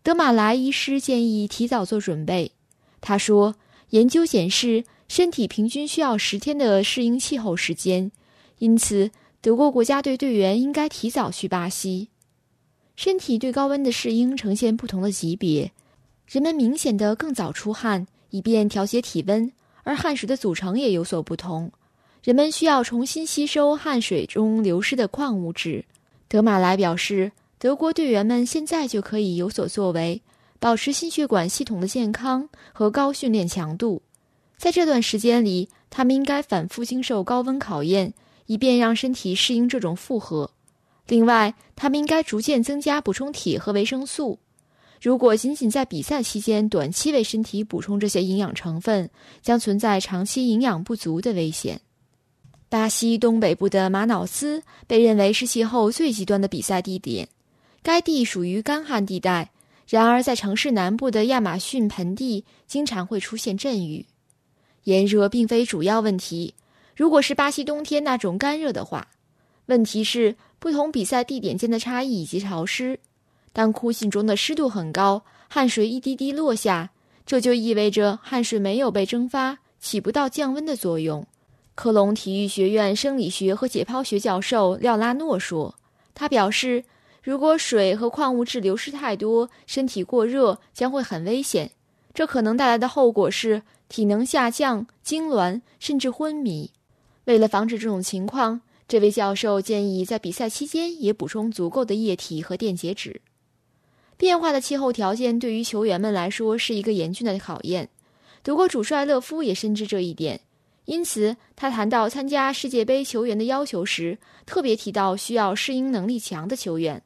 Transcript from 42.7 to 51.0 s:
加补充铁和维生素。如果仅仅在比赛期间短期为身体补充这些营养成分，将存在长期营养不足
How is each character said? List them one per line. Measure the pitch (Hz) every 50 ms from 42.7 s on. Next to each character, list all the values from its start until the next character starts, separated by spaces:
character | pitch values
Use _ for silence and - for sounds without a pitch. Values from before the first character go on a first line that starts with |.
| 285 285
加 | 285 302 285 294
补 | 294 - 190
充 | - 269 285
铁 | 294 - - 175 160
和 | 175 - 208
维 | 202 202 208
生 | 220 269 262 277
素。 | 269 - - 294 233 - _ _ _ _ _ _ _ _ _ _ _ _ _
如 | - 240 254
果 | 247 262 240 214
仅 | 220 - 262 294
仅 | - 269 214
在 | 220 277 262
比 | - - 151
赛 | 135 - 294 277
期 | 226 - - 208
间 | 208 - 214 208 214
短 | 214 214 175 143 139
期 | 180 - - 302 294
为 | 262 220
身 | - - 214
体 | 226 - - 202 214
补 | 214 - 170
充 | - - 202
这 | 202 208
些 | 202 - 190
营 | 185 185 190
养 | 202 202 - 127
成 | - - 175 160 165
分， | - 233 214 196 170 - _ _ - - - _
将 | _ - 233
存 | 233 - 214 196 202
在 | 240 220 202
长 | 190 - - 190 180 190
期 | 208 - 262 254 240
营 | 220 220
养 | 262 254 185 160 190
不 | - 233
足 | -